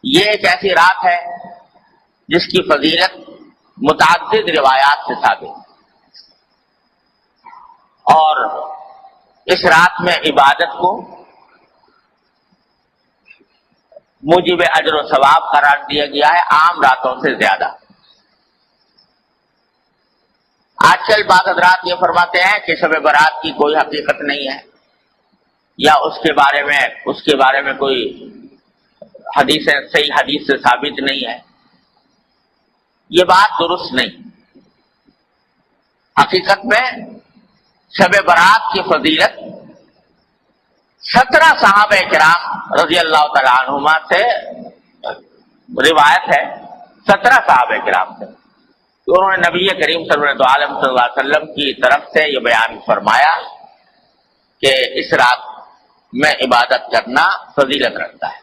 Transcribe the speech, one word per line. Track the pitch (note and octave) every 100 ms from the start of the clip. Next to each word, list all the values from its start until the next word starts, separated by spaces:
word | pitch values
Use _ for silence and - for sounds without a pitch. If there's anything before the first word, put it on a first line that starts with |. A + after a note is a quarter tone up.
یہ | C3 D3+ G#3
ایک | G#3 F#3+
ایسی | F3+ G3
رات | E3 F3 F#3+ F#3
ہے | F3 F3 - - - _ _ _ _ _ _ -
جس | E3+ -
کی | F3+
فضیلت | E3 D3 D3+ E3+ F#3 - - - - _ _ -
متعدد | C#3+ D3 D#3+ F3 - A3 G#3 D#3
روایات | C3+ C3 C#3 C#3+ -
سے |
ثابت | B2 A#2+ G2
ہے، | - - - _ _ _ _ _ _ _ _ _ _ _ _ _ _ _ _ _ - - - _ _ _
اور | - D#3 D#3 C#3 A#2+ - - - - - - _ _ _ -
اس | F3+ F3
رات | D#3+ F3+ -
میں | F3 D#3+
عبادت | D#3 C#3 C#3 C#3+ - -
کو | F3+ A3+ - - - _ _ _ _ _ _ _ _ _ _ _ _ _ _ _ _ _ _ _ _ _ _ _ _ _ _ - _ _
موجب | C#3 F3 E3 F3 E3+
اجر | D#3 D3+
و | D3+ D3
ثواب | C#3+ C#3 D#3+ -
قرار | D3 C#3+ C#3+
دیا | - D3 C#3+
گیا | C#3+ D3
ہے | F3
عام | - D3 E3 E3
راتوں | C#3 C3 - -
سے | D3 A#2
زیادہ۔ | G#2 F#2+ E2 - _ _ _ _ _ _ _ _ _ _ _ _ _ _ _ _ _ _ _ _ _ _ _ _ _ _ _ _ _ -
آج | D#3 F#3 -
کل | G#3+
بعض | G3 F#3 F#3
حضرات | E3+ F3+ F#3
یہ | A3 G#3
فرماتے | F3 E3+ F3 F3+
ہیں | F#3 G#3
کہ | - D#3+
شب | D#3+ D#3
برات | D3 D3 D#3 -
کی | D#3+
کوئی | - D3 D#3
حقیقت | D3 D3+ C#3+ D3
نہیں | C#3+ C#3+ C#3
ہے، | C#3 _ _ _ _ _ _ _ _ _ _ _ -
یا | C#3
اس | D3 D#3 -
کے | D#3+
بارے | C#3+ C#3 C#3+
میں، | C#3+ C#3+ A#2+ - -
اس | C3+
کے | - C#3
بارے | C3 C#3
میں | C#3
کوئی | C3+ C#3 B2+ G#2 - - - - _ _ _ _ _ - - - C#3+
حدیث، | C3+ D3+ D#3 C#3+ -
صحیح | D3 D3 C#3+
حدیث | C3 D3 D3
سے | C3+
ثابت | C3+ B2+ C#3+ C3+
نہیں | C3+ C3+ A#2+
ہے۔ | A#2+ _ _ _ _ _ _ _ _ _ _ _ _ _ _ _ _ _
یہ | E3
بات | F3+ F#3 G#3+ G3+
درست | E3+ F3+ -
نہیں۔ | B2+ A2 - - _ _ _ _ _ _ _ _ _ _ _ _ _ _ _ _ _ _ -
حقیقت | C#3+ F#3 F#3 G3 A3+
میں | G#3+ B3+ A#3 G#3+ - _ _ _ _ _ _ _ -
شب | F#3 G3+ F#3
برات | E3+ F3+ A3 -
کی | G3
فضیلت | F#3 D#3 D3 D#3 F#3+ - - - - _ _ _ _ _ _ _ _ _ _ _ _ _
سترہ | - A#3 B3+ D4+ D#4+ C4+
صحابہ | G#3+ G3+ G#3 G3+ F3+
کرام | D#3+ D#3 E3+ - - -
رضی | C#3+ E3 F3
اللہ | D#3+ D3+
تعالیٰ | D3+ C#3+ C3 B2+
عنہما | C3 C#3 D3
سے | D#3 - F3+ A#3+ G#3 - - - _ _ _ - - _ _ _ _ _ - C#3
روایت | D#3 D3 F3 - D3+
ہے، | - - - - - _ -
سترہ | G3 - E3+ -
صحابہ | C3 A#2+ G#2+ G#2
کرام | F#2 F#2+ G#2+
سے | F#2+ - _ _ _ _ _ _ -
کہ | F3+
انہوں | F#3+
نے | F#3
نبی | E3+ E3+ F#3+
کریم | F#3 D#3 E3
صلی | D#3+ D3 C#3+
اللہ | B2+ B2+ C#3+
علیہ | D3 C#3
وسلم | C3+ B2+ B2 - C3+ D3+ D3+
کی | C3+ C#3+ C3
طرف | B2+ C#3+ -
سے | D#3+ D3+
یہ | C3
بیان | A#2 A2+ A2+ A2+ -
فرمایا | G2+ G#2 A#2 D3+ F3 - - - _ _ _ _ _ _ _ _ _
کہ | C3+ C3 B2 -
اس | -
رات | D3+ B2 B2 - - - _ _ _ _
میں | A#2+ D3+
عبادت | C3+ B2+ A#2+ B2 B2+ -
کرنا | A2+ A2 C3+ F3 F#3 -
فضیلت | - C3+ C#3 A#2+ F2
رکھتا | D#2+ _ E2
ہے۔ | -